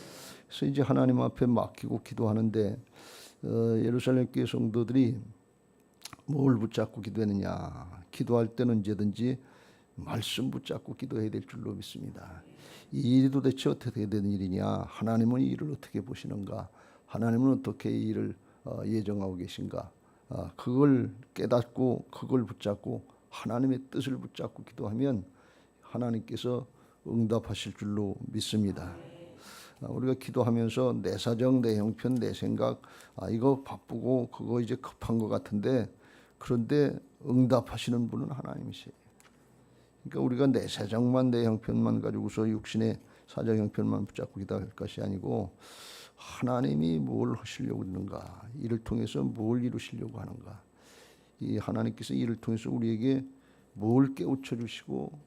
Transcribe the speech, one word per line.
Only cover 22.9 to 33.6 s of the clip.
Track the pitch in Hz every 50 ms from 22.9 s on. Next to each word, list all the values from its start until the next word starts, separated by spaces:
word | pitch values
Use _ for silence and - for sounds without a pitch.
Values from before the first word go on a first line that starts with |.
| 120 110 - - - _ _ _
하나님의 | - - - - 113 120 135 135 131 135 - -
뜻을 | - - 113 135 127
붙잡고 | 127 123 - - - 113 113 - - -
기도하면 | - - - 127 104 107 120 135 139 127 98 - - - - - - _ - - _ _ _
하나님께서 | - - - 113 123 117 117 110 - - 113 110 - 123 123 120 127 - - - - - _ _ -
응답하실 | - - 117 113 104 117 110 - - 101 - - 104 92
줄로 | - 101 104 104 104 104 98 95 - -
믿습니다. | - - 107 - - 107 107 104 98 87 - 87 90 87 - - - - - - - - - - - - - - - - -
아, | -
우리가 | - 120 117 123 131 131
기도하면서 | 131 - - 120 131 117 120 117 117 113 110 - 131 131 123 120 113
내 | 95 92 101
사정, | 98 - 117 117 110 127 131 131 127
내 | 117 113 107
형편, | 104 104 113 104 - - 120 131
내 | 120 110 104 98
생각, | - 110 110 110 - 117 120 117 - - - - - - - -
아, | - 95 92
이거 | 110 113 120 139 135 135